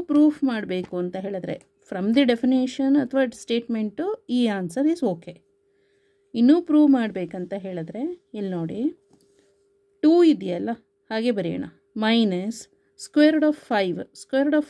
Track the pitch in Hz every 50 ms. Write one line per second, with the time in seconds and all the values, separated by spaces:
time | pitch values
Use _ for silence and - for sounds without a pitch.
0 | 349 - 294 294 302 302 294 - - 262 240 220 208 - 185 185 180 - - 180
1 | 180 180 180 190 190 196 202 185 170 - - - _ _ _ _ _ - - 185
2 | 190 208 226 277 285 240 240 233 - 254 262 254 254 262 - - 269 269 277 294
3 | 269 247 - 269 262 247 233 - - - 233 233 233 - 233 220 214 208 196 -
4 | 320 381 440 - _ - 240 247 240 226 208 196 185 170 170 262 277 302 330 349
5 | - 214 175 165 - - 170 - _ _ _ _ _ _ _ _ _ _ _ _
6 | _ _ _ _ _ _ - 233 233 254 302 349 339 339 294 302 302 285 269 254
7 | 226 214 180 196 180 165 - 185 180 175 196 196 185 190 185 175 165 165 170 214
8 | 262 339 359 349 _ _ - 214 202 190 185 170 165 160 - 202 240 311 359 _
9 | _ _ _ _ _ _ _ _ _ _ _ _ _ _ _ _ _ _ _ _
10 | - 302 330 349 349 320 294 185 196 185 175 175 196 220 233 226 _ _ _ _
11 | _ - 220 220 226 247 240 202 175 170 170 180 - - - _ _ _ - 214
12 | 214 220 226 233 226 208 185 180 185 214 226 - - - _ _ _ _ _ -
13 | - - - 294 294 302 311 311 302 302 302 302 - - 247 208 196 185 170 175
14 | 190 - _ - - - - 269 277 302 294 302 302 -